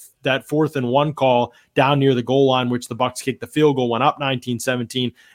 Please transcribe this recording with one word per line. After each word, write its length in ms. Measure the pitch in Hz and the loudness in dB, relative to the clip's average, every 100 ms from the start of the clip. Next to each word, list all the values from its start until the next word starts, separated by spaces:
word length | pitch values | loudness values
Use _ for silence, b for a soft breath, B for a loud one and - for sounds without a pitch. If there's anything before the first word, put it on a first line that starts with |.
| - _ | -20 _
that 260 | 139 131 - | -4 -2 -2
fourth 280 | 147 151 139 | -2 -2 -2
and 120 | 120 | 0
one 240 | 131 151 | 0 0
call 400 | 147 131 123 120 b b | 0 2 2 0 b b
down 240 | - 135 143 | 0 2 4
near 160 | 135 | 4
the 80 | 123 | 2
goal 240 | 123 135 135 | 0 2 2
line, 220 | 127 123 | 2 0
which 180 | 123 - | -4 -6
the 80 | 113 | -4
Bucs 260 | 127 - | -4 -4
kicked 180 | - 117 | -8 -8
the 40 | 113 | -6
field 300 | 151 151 131 | 0 2 2
goal, 140 | 123 | 0
went 120 | 113 | 0
up 140 | 143 - | 0 0
nineteen 400 | 139 131 123 117 | -4 -4 -6 -6
seventeen 540 | - 123 117 127 123 b b | -4 -4 -6 -6 -6 b b